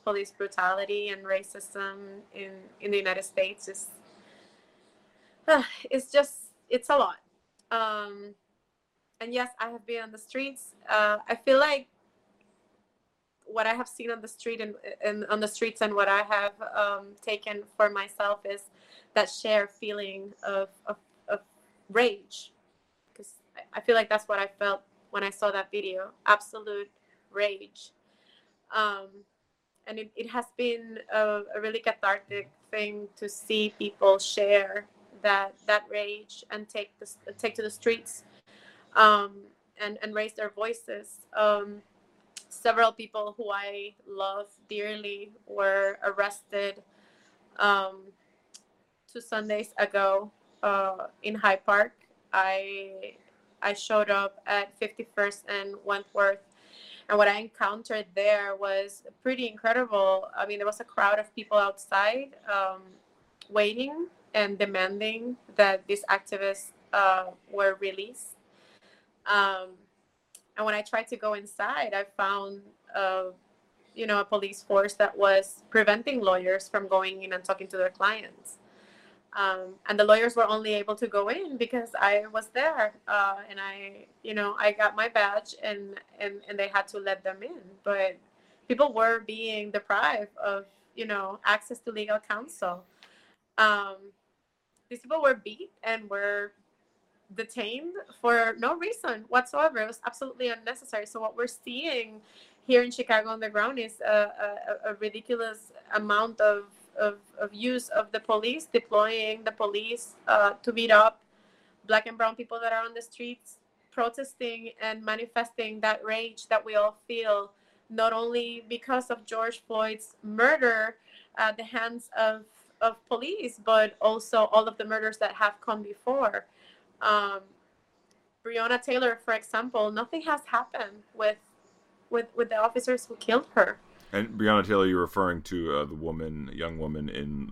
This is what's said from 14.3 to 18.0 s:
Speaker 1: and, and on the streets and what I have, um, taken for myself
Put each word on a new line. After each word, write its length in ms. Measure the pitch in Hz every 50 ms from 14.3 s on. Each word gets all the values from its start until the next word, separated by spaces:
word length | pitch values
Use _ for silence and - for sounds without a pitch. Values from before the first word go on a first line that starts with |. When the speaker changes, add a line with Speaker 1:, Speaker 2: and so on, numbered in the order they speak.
| - - - 233 226 220
Speaker 1:
and, 140 | 214 214 208 - - - - - -
and 180 | 208 208 208 208
on 120 | - 214 214
the 80 | 208
streets 340 | 208 - - 233 226 233 -
and 120 | 220 214 202
what 160 | 202 196 196
I 140 | 196 202 208
have, 300 | 208 214 202 202 202 - 214 220 - -
um, 300 | 208 208 202 202 196 202 202 202 -
taken 420 | - 226 208 208 - 214 208 202 208 - _
for 120 | - 214 202
myself 500 | 202 196